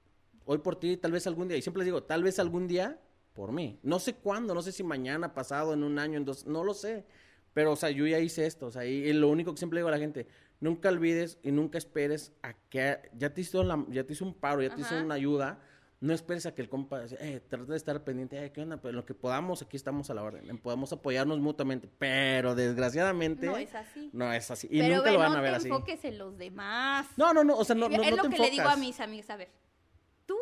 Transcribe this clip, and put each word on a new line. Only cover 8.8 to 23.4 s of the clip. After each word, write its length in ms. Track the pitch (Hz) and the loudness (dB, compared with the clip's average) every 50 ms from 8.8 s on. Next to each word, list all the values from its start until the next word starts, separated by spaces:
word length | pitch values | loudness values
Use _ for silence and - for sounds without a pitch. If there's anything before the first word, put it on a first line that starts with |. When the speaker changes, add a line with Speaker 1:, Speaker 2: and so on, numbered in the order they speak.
| 123 | -4
Speaker 1:
y, 40 | 123 135 143 143 151 | -4 -2 0 2 2
y 40 | |
lo 160 | 151 151 147 147 | 4 6 6 6
único 240 | 151 165 165 175 | 6 4 2 -2
que 60 | 151 - | -4 -6
siempre 200 | 180 165 165 170 | -4 -2 -2 0
digo 80 | 170 165 | 2 2
a 40 | |
la 60 | 151 147 | 2 0
gente, 280 | 151 151 143 131 113 - _ _ _ _ _ _ | 0 -4 -4 -8 -10 -10 _ _ _ _ _ _
nunca 280 | 147 165 170 165 190 190 | 0 0 0 2 4 2
olvides 480 | 180 170 165 165 165 165 175 165 - - | 4 4 4 2 2 2 0 -4 -6 -6
y 80 | - 139 | -2 0
nunca 280 | 143 147 156 151 165 165 | 2 2 2 0 -2 -6
esperes 540 | - - - 156 143 143 151 147 - - _ _ | -8 -4 -2 -2 0 0 0 -4 -6 -12 _ _
a 100 | - 120 - - _ _ | -14 -14 -14 -16 _ _
que, 420 | - 131 131 139 139 - - - - | -2 0 0 0 0 -2 -6 -14 -6
ya 180 | 120 139 147 196 | -4 -4 -2 -2
te 60 | 185 | -4
hizo 240 | 180 - - 185 185 | -6 0 2 2 2
la, 200 | 180 165 147 131 - | 2 2 -2 -2 -2
ya 160 | 123 131 131 | -4 -4 -4
te 80 | - | -4
hizo 120 | 151 - 190 | -6 -6 -6
un 100 | 190 175 | -8 -6
paro, 280 | - - 139 143 143 | -4 -2 0 0 2
ya 100 | 131 131 | 0 0
te 80 | - - | -2 -4
hizo 120 | 240 - 165 | -4 -4 -2
Speaker 2:
Ajá. 100 | 160 160 | -2 -2
Speaker 1:
una 100 | 156 151 | -2 -2
ayuda, 460 | 139 139 143 147 139 135 143 202 - - - - _ _ _ _ _ | 0 2 2 2 2 0 -2 -6 -10 -18 -20 -20 _ _ _ _ _
no 140 | 131 151 165 | -2 -2 -2
esperes 320 | 160 165 - 175 170 170 | -2 -2 -6 -6 -6 -6
a 80 | 165 - | -8 -8
que 80 | - | -8
el 60 | 120 110 | -8 -6
compa, 340 | 135 135 135 135 139 127 120 117 127 - | -6 -8 -6 -6 -8 -10 -10 -12 -12 -12
eh, 220 | 147 151 135 123 - _ | -10 -10 -10 -12 -10 _
trata 240 | 135 120 123 135 | -10 -10 -6 -6
de 40 | 156 | -6
estar 280 | 151 156 156 143 147 147 | -6 -4 -4 -6 -6 -6
pendiente, 400 | 139 127 127 131 123 139 139 147 | -6 -6 -6 -6 -8 -8 -10 -10
eh, 80 | 143 | -10
¿qué 80 | - 147 | -10 -10
onda? 140 | 156 165 156 | -8 -8 -10
Pero 140 | - - 120 | -8 -8 -6
en 60 | 120 | -6
lo 80 | 123 120 | -6 -8
que 100 | - - | -8 -10
podamos, 480 | - - 123 127 143 175 180 175 - | -6 -4 -2 -2 -2 -2 -4 -6 -6
aquí 140 | 135 - - | -8 -10 -12
estamos 320 | 135 - 135 143 143 139 - | -8 -6 -4 -4 -4 -4 -6
a 40 | 123 | -6
la 80 | 104 | -6
orden, 260 | 107 107 107 73 - 90 | -6 -8 -10 -12 -12 -12
en 80 | 120 113 | -12 -8
podamos 340 | - 120 120 127 139 - | -6 -4 -4 -4 -4 -6
apoyarnos 480 | 175 139 - 139 127 131 139 151 156 147 | -8 -6 -2 -2 0 2 2 2 2 0
mutuamente, 480 | 143 151 151 - 135 135 131 123 - - _ _ | 0 0 0 0 -2 -2 -2 -4 -6 -12 _ _
pero 560 | 143 135 131 135 139 135 131 131 123 123 123 | -2 0 2 2 2 4 2 2 2 2 2
desgraciadamente 920 | 123 123 120 120 120 127 123 127 160 180 190 185 170 165 160 160 131 | 2 2 2 2 2 0 2 2 2 2 2 2 2 0 0 0 -2